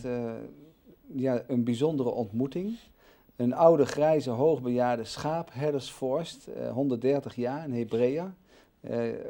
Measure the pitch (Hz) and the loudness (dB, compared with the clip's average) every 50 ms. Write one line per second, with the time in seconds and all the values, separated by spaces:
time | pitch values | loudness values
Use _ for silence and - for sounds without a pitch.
0 | 123 127 123 120 117 117 113 113 113 113 - - - - - _ _ - - _ | -8 -6 -4 -4 -4 -6 -6 -8 -12 -14 -16 -20 -20 -20 -20 _ _ -20 -20 _
1 | _ - 165 135 127 131 127 120 - - 135 120 117 120 120 113 143 160 160 139 | _ -10 -6 -2 0 0 0 0 0 0 0 0 2 2 0 2 2 0 2 0
2 | 127 120 - 120 117 104 98 117 131 139 - 180 185 208 233 233 - - _ _ | 0 0 0 -2 -4 -4 -2 -2 -2 -2 -2 -4 -6 -6 -6 -8 -12 -20 _ _
3 | _ - - _ _ _ _ - 123 120 123 - 165 165 170 151 135 117 - - | _ -20 -20 _ _ _ _ -2 -2 0 4 8 8 8 10 8 6 2 2 2
4 | 147 156 160 151 123 127 117 113 139 160 156 131 123 123 123 123 123 123 123 117 | 2 4 4 2 2 0 0 2 4 4 2 2 0 0 0 2 2 2 0 -2
5 | 110 107 - - - 151 156 165 170 - - 127 143 151 143 139 131 - - - | -4 -6 -8 -6 -4 -4 -2 -4 -6 -8 -8 -4 -2 -2 -2 -2 -4 -8 -10 -6
6 | 131 131 131 156 170 - - - - - - - 123 120 113 120 139 143 123 113 | -4 -2 -2 -2 -4 -6 -12 -16 -16 -12 -10 -8 -8 -6 -2 -2 0 0 0 0
7 | 120 131 143 143 139 120 - - 120 120 135 147 165 147 123 120 117 107 110 113 | 2 2 2 0 -2 -4 -6 -4 -4 -4 -4 -6 -6 -6 -4 -4 -2 -2 0 2
8 | 123 123 139 160 175 190 185 - _ _ - - - _ _ _ - - 117 117 | 2 2 0 0 -4 -8 -10 -14 _ _ -20 -20 -20 _ _ _ -10 -6 -4 -4
9 | 117 113 113 113 - | -2 -4 -4 -6 -10